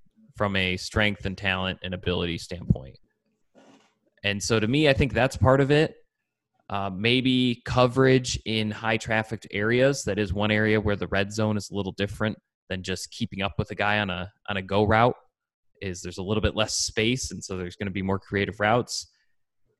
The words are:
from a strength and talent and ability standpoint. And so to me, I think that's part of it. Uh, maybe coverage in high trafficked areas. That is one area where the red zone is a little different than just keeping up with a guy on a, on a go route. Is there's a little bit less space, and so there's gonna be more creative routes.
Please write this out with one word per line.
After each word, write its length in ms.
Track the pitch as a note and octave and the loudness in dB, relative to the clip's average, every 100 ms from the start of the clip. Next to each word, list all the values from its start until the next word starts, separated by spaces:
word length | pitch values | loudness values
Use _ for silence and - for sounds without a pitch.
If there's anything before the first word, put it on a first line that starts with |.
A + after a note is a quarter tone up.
| - _ _ - | -20 _ _ -6
from 200 | G#2 G2 | -2 0
a 200 | F#2 F#2 | 0 -2
strength 500 | - A2 G#2 G2 G2 | -2 0 0 0 -6
and 100 | F#2 | -4
talent 420 | G2+ F#2 F#2 - | -2 -2 -2 -6
and 120 | F#2 | -8
ability 440 | F#2 G2 F2+ F2 E2+ | -6 -4 -2 -2 -6
standpoint. 600 | - F2 F2+ - C2 - _ _ _ _ _ _ - _ _ _ _ _ | -8 -12 -2 -2 -2 -20 _ _ _ _ _ _ -20 _ _ _ _ _
And 180 | G2+ G2+ | -4 -4
so 160 | - A2 | 0 0
to 80 | G#2+ | 2
me, 220 | C#3+ D3+ | 4 4
I 40 | |
think 200 | C3+ C#3 | 4 2
that's 240 | A2 C3 - | 2 0 4
part 240 | C3 C3+ | 4 6
of 100 | C3+ | 6
it. 260 | D3 D#3 - _ _ _ _ _ _ - | 4 2 -2 _ _ _ _ _ _ -8
Uh, 200 | G2 G2 | -6 -6
maybe 760 | F#2 A2+ B2+ B2+ B2+ B2+ A#2 | -2 2 2 2 2 2 -2
coverage 760 | - B2 B2 B2+ C3 C3 B2 - | 0 4 4 6 4 4 2 -6
in 260 | - A2 G#2+ | -2 -2 -2
high 260 | G#2 A2+ A2+ | -2 -2 -2
trafficked 500 | - A2 A2 A2 - | 0 -2 -2 -10 -8
areas. 540 | G2+ G#2+ B2 C3+ C#3+ | -2 0 4 2 2
That 140 | - G2 | -2 -2
is 140 | G2+ | -2
one 180 | F#2 G#2+ | 0 2
area 300 | G#2+ G#2+ G#2+ | 4 4 2
where 160 | G#2 G2+ | 2 -2
the 120 | F2+ | -2
red 240 | G2 G2+ | -2 -2
zone 240 | G#2+ G#2+ G#2+ | 0 -2 -2
is 140 | - | -4
a 40 | |
little 180 | F#2+ F#2+ | -6 -6
different 460 | - G2+ - G#2+ - _ _ _ | -4 -6 -2 -4 -4 _ _ _
than 140 | F#2 | -8
just 280 | F2+ F#2 - | -6 -8 -10
keeping 320 | - A2 F#2+ | -8 -8 -4
up 120 | G2 - | -4 -4
with 120 | G#2+ | -6
a 40 | |
guy 240 | G2 G#2 G#2 | -2 0 2
on 120 | G2 | 0
a, 220 | F2 F#2 _ - | -4 -8 _ -8
on 80 | G2 | -8
a 60 | |
go 220 | F#2+ G2 | -2 0
route. 320 | G#2+ A2 A#2+ - _ _ _ _ _ _ | 4 6 4 2 _ _ _ _ _ _
Is 200 | G2 F2+ | -10 -8
there's 160 | F#2 F2 | -10 -8
a 40 | |
little 200 | F#2 G#2+ | -2 0
bit 120 | G#2+ | 0
less 200 | G#2 G#2+ | 0 -2
space, 560 | - - - A2 C3 - | -2 -4 0 0 -2 -6
and 120 | F#2 | -10
so 140 | - F#2 | -8 -8
there's 180 | F2+ | -8
gonna 160 | - G2+ | -6 -6
be 120 | F#2+ | -4
more 160 | F#2+ G2 | -2 -4
creative 420 | - G2+ G2 F#2+ | -2 -2 -2 0
routes. 460 | G#2 A#2+ - - - _ _ _ _ _ _ | 2 2 0 -8 -12 _ _ _ _ _ _